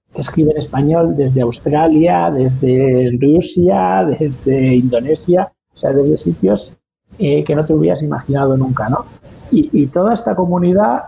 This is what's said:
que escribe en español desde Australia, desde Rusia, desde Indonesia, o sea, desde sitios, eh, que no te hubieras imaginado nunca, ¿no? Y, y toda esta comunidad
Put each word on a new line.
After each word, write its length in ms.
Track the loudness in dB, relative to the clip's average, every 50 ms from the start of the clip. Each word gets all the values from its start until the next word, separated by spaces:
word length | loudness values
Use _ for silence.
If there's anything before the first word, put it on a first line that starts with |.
| _ _
que 80 | -10 -10
escribe 300 | -8 -4 0 0 2 2
en 80 | 0 -2
español 580 | -4 -6 -2 -2 0 2 2 2 2 0 0
desde 240 | 0 0 0 0 0
Australia, 920 | 0 -2 -4 -4 -4 -2 0 2 2 2 4 4 4 2 2 0 0 0
desde 840 | 0 0 0 0 0 0 0 2 2 2 2 2 2 2 0 0 0 0
Rusia, 880 | 2 2 2 2 0 0 0 0 2 2 2 2 0 0 0 0 0
desde 680 | 0 -2 -2 -2 -4 -4 -4 -2 -2 0 2 2 2 2
Indonesia, 760 | 2 2 2 0 -2 0 -2 -2 -2 0 0 0 0 0 -2 _ _ _ _
o 40 | _
sea, 160 | -6 -4 0 0
desde 240 | 2 2 2 0 0
sitios, 580 | -2 -4 -4 0 0 0 0 -2 -4 -10 -20 _ _ _ _ _ _ _ -8 -4
eh, 260 | -2 0 0 0 0
que 100 | -2 -2
no 100 | -2 0
te 80 | 0
hubieras 300 | 0 2 2 0 0 -2
imaginado 560 | -4 -6 -6 -6 -4 -4 -2 0 0 0 0 0
nunca, 320 | 0 -2 -2 -4 -4 -4
¿no? 160 | -4 -6 -6 -10 -18 -20 -20 -20 -20 -16 -6 -2
Y, 200 | 0 0 0 0
y 140 | 0 0 0
toda 260 | 0 0 0 0 0
esta 220 | 0 -2 -4 -4 -2
comunidad 680 | -2 -2 0 0 0 2 2 2 2 2 0 0 -4 -6